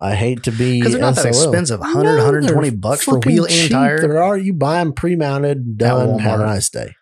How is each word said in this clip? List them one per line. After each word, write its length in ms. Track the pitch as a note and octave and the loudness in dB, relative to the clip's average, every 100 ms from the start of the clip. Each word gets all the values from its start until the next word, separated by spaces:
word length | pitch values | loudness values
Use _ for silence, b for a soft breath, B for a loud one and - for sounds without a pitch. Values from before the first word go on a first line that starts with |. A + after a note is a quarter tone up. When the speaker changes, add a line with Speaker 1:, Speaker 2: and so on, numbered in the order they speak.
Speaker 1:
I 160 | F#2+ G2+ | -4 -2
hate 260 | A#2 B2 | -2 -2
to 80 | B2+ | -4
be 300 | A2+ B2 B2 | -2 0 2
Speaker 2:
'cause 100 | A#2+ | 2
they're 100 | B2 | 2
not 140 | B2+ | 0
that 120 | B2+ B2+ | 2 2
Speaker 1:
S 100 | B2 | 2
O 40 | |
L. 80 | D#3 | 2
Speaker 2:
expensive. 280 | E3+ D#3 A2+ | 2 0 -4
A 40 | |
hundred, 320 | - E4+ - - | -2 0 2 2
Speaker 1:
No, 80 | |
Speaker 2:
hundred 240 | C#3+ - - | 2 2 2
twenty 220 | D3+ D3 | 2 0
Speaker 1:
they're 80 | G#2+ | -2
Speaker 2:
bucks 260 | G#2+ D3 | -2 -2
for 100 | - | 0
Speaker 1:
fucking 180 | B2+ A#2+ | 0 2
Speaker 2:
wheel 120 | E3 | 2
and 80 | E3+ | 2
Speaker 1:
cheap. 160 | E3+ D#3+ | 0 0
Speaker 2:
tire. 300 | B2 C#3 D#3 | 2 2 2
Speaker 1:
They're 200 | D#3+ D#3 | 0 2
all, 160 | F#3 G3+ | 0 0
you 180 | F#3+ | -2
buy 260 | E3+ C#3 F3 | -2 0 0
'em 120 | E3 | -2
pre-mounted, 680 | C3 E3+ E3+ D3 C#3 C#3+ C#3+ | -2 -2 0 -2 0 -2 -2
Speaker 2:
At 180 | A#2+ G#2+ | -4 -2
Speaker 1:
done, 420 | A#2 B2+ B2 A2+ | 0 2 0 0
have 220 | G#2+ G#2+ | 0 0
a 20 | |
Speaker 2:
Walmart. 40 | G#2+ | 0
Speaker 1:
nice 220 | G2+ - | -2 -4
day. 260 | A#1+ A1 - | -6 -10 -14